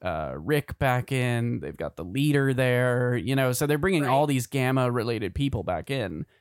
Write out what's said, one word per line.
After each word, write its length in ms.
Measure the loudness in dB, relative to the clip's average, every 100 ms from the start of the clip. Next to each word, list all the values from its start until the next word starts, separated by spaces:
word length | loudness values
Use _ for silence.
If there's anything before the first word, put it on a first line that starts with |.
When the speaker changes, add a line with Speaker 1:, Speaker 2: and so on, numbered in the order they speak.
Speaker 1:
uh, 340 | -6 -4 -6 -6
Rick 420 | -2 -2 -2 -2
back 320 | 0 0 0
in. 480 | -2 0 0 -2 -4
They've 180 | -6 -8
got 200 | -8 -8
the 80 |
leader 500 | -6 0 2 4 4
there, 640 | 2 2 4 2 2 2 0
you 180 | 0
know, 160 | 2 2
so 160 | 2 0
they're 100 | 2
bringing 240 | 2 2
Speaker 2:
Right. 60 | 2
Speaker 1:
all 180 | 2 4
these 180 | 0 -2
Gamma-related 880 | -2 0 2 2 0 -2 -2 -2
people 300 | -2 -2 -2
back 260 | -2 -4 -4
in. 360 | -4 -4 -6 -10 _